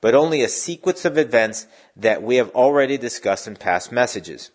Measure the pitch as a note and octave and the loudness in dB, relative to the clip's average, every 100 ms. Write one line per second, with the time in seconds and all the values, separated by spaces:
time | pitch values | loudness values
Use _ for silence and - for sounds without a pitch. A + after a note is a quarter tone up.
0 | A2 B2+ D#3 D#3+ A#2 - - E3 - F3+ | 4 4 4 2 0 -2 -8 -6 -4 -2
1 | F3+ D3 C3 A#2 A2 G#2+ - _ _ - | -2 0 2 2 2 -4 -14 _ _ -2
2 | G#2+ G2+ G#2+ B2+ A2 A#2+ B2+ C#3+ C3+ C#3 | 0 0 0 0 2 2 4 4 0 -2
3 | A#2+ - G#2 G2 - G2+ - F2+ - A#2+ | -6 -6 -4 -4 -4 -8 -2 -2 -2 -2
4 | B2 G#2+ E2+ C#2 - | -2 -2 -12 -18 -18